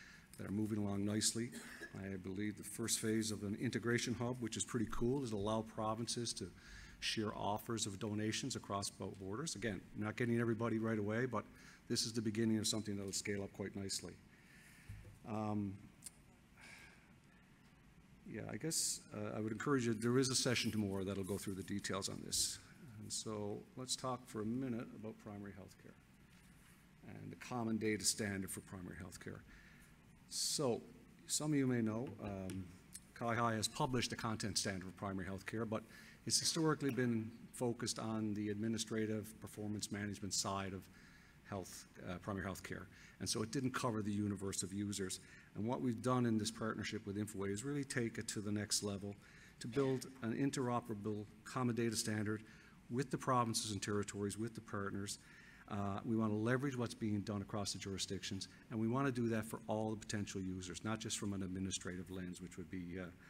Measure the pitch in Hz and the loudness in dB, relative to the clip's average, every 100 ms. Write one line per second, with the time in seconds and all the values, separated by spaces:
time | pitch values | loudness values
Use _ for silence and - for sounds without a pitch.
0 | - - - - 98 101 107 107 101 101 | -18 -20 -16 -10 -2 0 2 2 0 0
1 | 101 107 104 113 120 - - - - 104 | 2 2 2 2 -2 -6 -12 -12 -12 -8
2 | 98 98 95 95 104 90 82 - 113 - | -6 -6 -6 -4 -4 -4 -8 -4 0 2
3 | 113 110 107 101 101 107 127 113 110 120 | 2 2 2 -2 -2 0 0 0 2 2
4 | 127 104 117 123 110 104 - 123 104 - | 2 0 -2 -2 -2 -2 -2 0 2 2
5 | 120 139 123 107 104 110 110 - 107 113 | 2 2 0 0 2 0 0 -2 0 0
6 | 117 120 113 - 92 - - - - - | -2 -2 -2 -4 -6 -8 -16 -16 -16 -6
7 | - - 107 - 101 104 - 113 104 98 | -2 0 0 0 0 0 0 -2 -2 -2
8 | 110 104 107 - 135 117 - 101 101 - | 0 2 2 2 0 -2 -2 -2 -2 -4
9 | 98 95 95 110 160 104 110 98 - - | -6 -6 -6 -4 -4 -2 0 -2 -4 -4
10 | 107 107 120 117 117 110 117 110 113 110 | -2 2 4 4 4 2 2 2 2 2
11 | 104 110 127 110 - - - - - 120 | 2 2 2 0 -4 -10 -18 -12 -2 0
12 | 117 117 110 104 113 110 104 110 104 101 | 0 0 0 4 4 4 4 2 0 -2
13 | 98 - - 101 98 - 98 98 98 - | -2 -2 0 -2 -2 -4 -4 -4 -4 -4
14 | 90 85 - - - - - - - - | -6 -12 -16 -20 -20 -20 -20 -18 -14 -14
15 | - - - 107 107 104 101 101 - - | -14 -12 -4 0 2 2 0 -4 -12 -16
16 | - - - - - - - - - - | -18 -18 -20 -20 -20 -20 -18 -18 -20 -20
17 | - - - - - - - - - - | -20 -20 -20 -20 -20 -20 -20 -20 -20 -20
18 | - - - 113 107 110 156 - - - | -20 -18 -10 -8 -6 -4 -2 0 0 -2
19 | - 107 104 107 107 - 147 139 117 107 | -6 -6 -4 -2 -2 0 4 4 4 2
20 | 117 123 131 127 131 117 113 107 101 98 | 4 4 6 4 4 2 2 2 2 0
21 | 95 98 92 98 - 95 85 98 - 95 | 0 -2 0 -2 -2 -4 -2 -2 0 -2
22 | 98 - - - - - - - 127 107 | -2 -4 -2 0 0 -2 -10 -18 -16 -12
23 | 104 - 113 104 104 107 - - 127 - | -6 -6 -4 -2 -2 -4 -8 -10 -4 -2
24 | 131 123 - 110 107 123 131 113 - - | -2 -4 -4 -4 -2 0 0 -2 -6 -8
25 | 110 110 110 101 101 95 98 - - - | -10 -10 -10 -10 -10 -10 -14 -16 -20 -20
26 | - - - - - - - - - - | -20 -20 -20 -20 -20 -20 -20 -20 -20 -20
27 | - 107 101 - - 123 113 110 110 107 | -16 -12 -10 -10 -4 0 2 2 4 4
28 | 104 - 104 98 95 - - 95 90 - | 2 2 0 -2 -4 -8 -10 -10 -10 -10
29 | 90 - 98 104 - - - - - - | -10 -10 -10 -12 -12 -18 -20 -20 -20 -20
30 | - - - - - - 135 110 - - | -20 -20 -8 -2 0 2 4 2 -2 -16
31 | - - - - 151 143 131 123 110 110 | -20 -14 -2 2 4 6 6 6 4 2
32 | 147 - 104 98 92 95 90 - - - | -2 -4 -4 -4 -4 -4 -6 -12 -16 -18
33 | - - 117 113 117 110 104 - 139 127 | -14 -2 2 4 4 4 0 2 2 2
34 | - - 117 110 107 87 104 95 92 - | 2 0 -2 0 0 2 0 0 -4 -6
35 | 101 98 90 95 - 110 113 107 - - | -4 -2 -4 -6 -4 -2 0 -2 -4 -14
36 | - - - - 123 170 156 143 139 120 | -18 -10 2 2 4 4 4 4 2 4
37 | 123 113 110 - - - 123 113 107 - | 4 4 0 -6 -12 -2 0 0 -2 -2
38 | 110 110 110 101 104 104 113 110 - 110 | -2 0 0 0 0 0 0 0 0 0
39 | 107 110 101 - 104 - 104 104 - 101 | 2 0 -2 -8 -10 -6 -4 -2 -2 -2
40 | 104 95 98 - 107 98 98 95 - - | -2 -2 -2 0 0 0 -2 -6 -8 -16
41 | - - - - - 101 87 - - - | -20 -20 -20 -20 -6 -6 -4 -10 -14 -12
42 | 104 90 107 95 95 90 - 90 92 - | -8 -6 -4 -2 -2 -4 -6 -8 -10 -16
43 | - - - 117 110 143 127 - 127 107 | -18 -6 -2 0 0 0 0 2 2 2
44 | 104 101 104 95 98 92 92 101 104 101 | 2 2 2 0 -2 -2 -2 0 0 0
45 | 92 - - - - - 107 143 135 110 | -2 -4 -10 -20 -12 -4 0 0 0 2
46 | 123 127 120 110 107 - 110 113 98 107 | 4 4 6 4 2 0 -2 -2 -2 -4
47 | 107 101 104 98 98 101 135 147 131 131 | -2 -2 -2 -2 -2 0 -2 -2 0 0
48 | 113 - 113 110 104 104 101 - 101 98 | 0 0 -4 -2 6 10 10 8 4 2
49 | 101 104 - - - - 127 123 135 131 | -2 -6 -10 -20 -18 -8 2 6 8 6
50 | - - 113 123 139 143 123 120 - 104 | 2 -2 0 4 4 4 4 4 2 0
51 | 107 104 104 - - 131 123 117 117 110 | 0 0 -2 -10 -4 2 4 4 4 4
52 | - 107 104 107 - - - - - 123 | 2 2 2 0 -4 -18 -20 -18 -2 0
53 | 147 151 - 127 117 110 107 98 - 104 | 2 0 4 6 6 2 0 0 2 2
54 | 98 101 101 98 113 113 - 104 98 101 | 2 0 0 0 -4 -6 -6 -4 -2 -2
55 | 101 - - - - - - 104 101 101 | -4 -6 -12 -20 -20 -18 -6 -2 0 0
56 | 120 110 110 104 113 131 143 127 117 - | 2 4 4 4 4 4 2 0 -2 0
57 | 110 104 98 101 98 110 98 95 101 95 | 0 0 0 -2 -2 -2 -2 -2 -4 -4
58 | - 95 - 95 - - - 113 113 127 | -2 -4 -4 -6 -6 -12 -6 0 2 4
59 | 139 123 117 113 110 - - 110 110 107 | 2 2 2 2 0 -4 -2 0 0 -2
60 | - 107 98 98 92 92 92 87 110 110 | -4 -2 -2 -2 -2 -4 -6 -4 -2 -2
61 | 110 - 104 98 95 95 95 90 95 90 | -2 -2 -2 -2 -2 -2 -2 -2 -4 -6
62 | 90 92 90 90 90 - 82 92 87 92 | -6 -6 -6 -8 -10 -10 -8 -6 -6 -6
63 | 90 92 - | -6 -10 -18